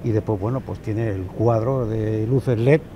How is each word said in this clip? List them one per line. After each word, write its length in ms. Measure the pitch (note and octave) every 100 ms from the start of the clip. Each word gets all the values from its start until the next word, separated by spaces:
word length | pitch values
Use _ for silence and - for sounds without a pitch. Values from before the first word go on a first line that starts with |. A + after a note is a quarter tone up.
Y 60 | -
después, 300 | G#2+ G#2 G#2+
bueno, 220 | G2+ C3
pues 180 | - F2+
tiene 300 | - G#2+ A2+
el 140 | G2
cuadro 640 | F2+ - A2 A2+ A2+ C3+ A2+
de 400 | A2 G#2+ A2 A2
luces 320 | C3 B2+ A2+
led, 220 | A#2+ D#3 -